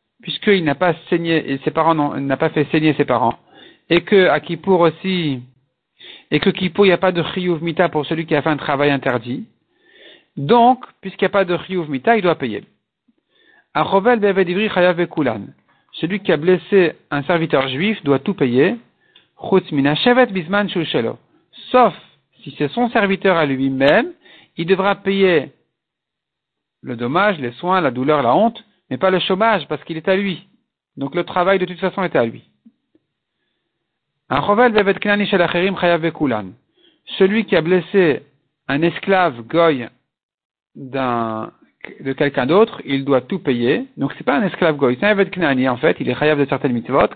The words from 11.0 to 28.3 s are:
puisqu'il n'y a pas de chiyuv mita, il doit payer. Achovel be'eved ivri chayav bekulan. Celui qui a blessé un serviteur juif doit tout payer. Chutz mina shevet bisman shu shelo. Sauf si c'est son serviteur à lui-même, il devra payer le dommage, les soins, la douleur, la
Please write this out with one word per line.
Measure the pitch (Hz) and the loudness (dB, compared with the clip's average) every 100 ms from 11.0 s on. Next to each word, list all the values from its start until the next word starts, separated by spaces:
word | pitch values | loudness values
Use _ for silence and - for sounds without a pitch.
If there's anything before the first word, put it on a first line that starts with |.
puisqu'il | 190 - | -12 -4
n'y | 190 | 0
a | |
pas | 202 | 0
de | 180 170 | 0 -2
chiyuv | 170 185 151 | -4 -6 -4
mita, | 135 226 226 | -2 2 2
il | |
doit | 175 | 2
payer. | 160 127 101 - _ _ _ _ _ _ _ _ _ _ | 0 -4 -8 -12 _ _ _ _ _ _ _ _ _ _
Achovel | 147 147 190 220 233 | -4 0 2 2 2
be'eved | 202 190 175 | 2 0 0
ivri | 180 214 | 0 -2
chayav | 185 180 170 | 2 2 2
bekulan. | 170 165 131 107 - - _ _ _ | -2 -2 -2 -4 -10 -18 _ _ _
Celui | - 165 196 | -8 -6 -4
qui | 202 | -2
a | 156 | 0
blessé | 170 175 - 196 170 - - | 2 0 2 4 4 0 -8
un | 143 | -6
serviteur | 139 170 160 147 135 | 0 0 2 0 0
juif | 131 208 208 | -2 -2 -2
doit | 139 135 | 0 0
tout | 208 | 0
payer. | - 131 123 175 233 _ _ _ _ _ - | -2 2 4 2 0 _ _ _ _ _ -12
Chutz | - 190 - | 0 0 0
mina | 147 139 151 | -2 0 2
shevet | 247 247 247 | 2 2 2
bisman | 190 160 202 196 | -2 -4 -4 -2
shu | 180 | -4
shelo. | 151 143 113 113 _ _ _ - - | -2 -2 -2 -6 _ _ _ -20 0
Sauf | 254 226 - - _ _ _ | 4 4 0 -20 _ _ _
si | 143 - | -12 -6
c'est | 147 | -4
son | 233 240 | -2 -2
serviteur | 233 196 190 190 170 | 0 0 0 2 2
à | |
lui-même, | 147 131 135 131 139 196 339 - - - _ - | 2 0 -2 2 4 4 0 -8 -20 -20 _ -6
il | 170 | -2
devra | 185 196 | 0 0
payer | 196 196 196 190 160 - _ _ _ _ _ _ _ _ _ _ _ _ _ | -2 -2 2 4 2 0 _ _ _ _ _ _ _ _ _ _ _ _ _
le | 131 | -12
dommage, | 120 120 170 208 160 | -8 -2 0 0 0
les | 120 | -6
soins, | - 180 185 | -6 -2 0
la | 143 | 0
douleur, | 123 139 151 | -2 0 2
la | 120 | 4